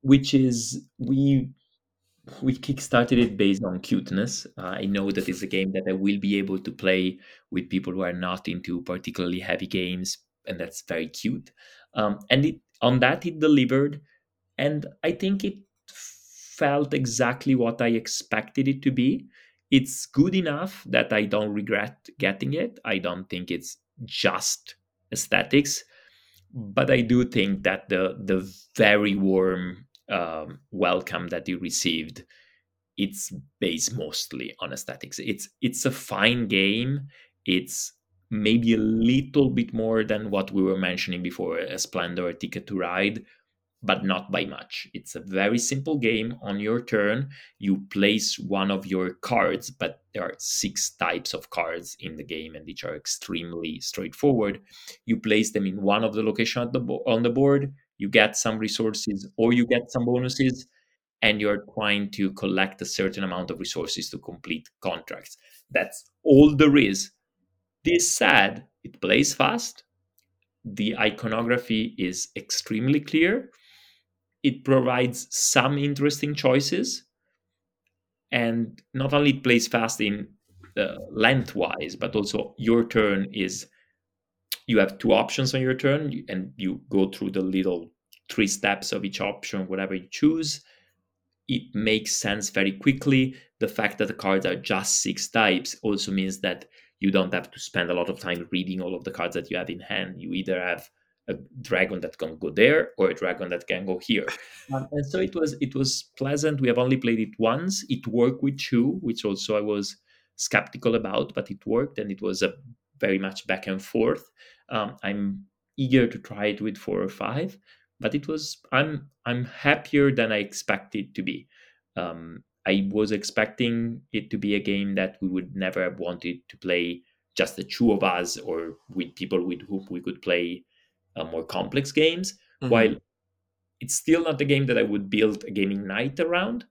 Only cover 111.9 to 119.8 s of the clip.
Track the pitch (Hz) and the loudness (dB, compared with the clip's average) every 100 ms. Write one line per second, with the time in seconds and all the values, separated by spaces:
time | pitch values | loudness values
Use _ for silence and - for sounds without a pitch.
111.9 | - 104 95 98 95 98 - 123 - _ | -6 -8 -4 -4 0 -2 -2 -20 -20 _
112.9 | _ 127 95 95 98 - - - 95 - | _ 0 0 0 -8 -4 -4 -2 -8 -4
113.9 | 113 113 151 - _ - _ _ 117 104 | 0 0 0 -6 _ -20 _ _ -6 -6
114.9 | 127 101 101 101 98 - _ _ - 131 | -6 -6 -2 -4 -4 -10 _ _ -6 4
115.9 | 131 120 - - 104 107 104 107 101 - | 4 4 0 -14 -4 -2 -2 -4 -6 -4
116.9 | 95 95 - 104 127 185 - _ _ _ | -2 -4 -4 -4 -4 -4 -8 _ _ _
117.9 | _ 110 143 139 156 151 - _ 131 156 | _ -4 -2 -4 -6 -6 -12 _ 0 0
118.9 | 147 - _ - 120 127 - 143 151 | -2 -10 _ -4 -4 -4 -2 2 2